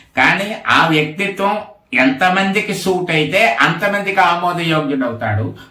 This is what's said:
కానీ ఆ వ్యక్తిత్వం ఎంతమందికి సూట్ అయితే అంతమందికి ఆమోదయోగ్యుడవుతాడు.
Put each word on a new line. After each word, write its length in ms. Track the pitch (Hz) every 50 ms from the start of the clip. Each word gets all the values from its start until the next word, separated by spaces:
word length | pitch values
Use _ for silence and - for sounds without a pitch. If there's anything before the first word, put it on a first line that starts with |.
| - _ - -
కానీ 380 | 131 151 175 185 202 208 220 - - 110
ఆ 200 | 117 135 156 165
వ్యక్తిత్వం 720 | 160 151 151 - - - 202 196 - - 196 202 214 214 - - - _ _ - -
ఎంతమందికి 800 | 123 127 135 135 - 180 185 185 190 196 196 190 214 202 - 143
సూట్ 380 | - - 190 185 180 180 175
అయితే 420 | 165 156 151 135 175 196 226 226 -
అంతమందికి 640 | - 139 156 165 - 208 202 202 202 196 196 190 190
ఆమోదయోగ్యుడవుతాడు. 1400 | 180 175 170 170 175 175 170 170 170 165 160 156 147 139 143 135 131 120 113 107 120 107 107 104 104 - - - - -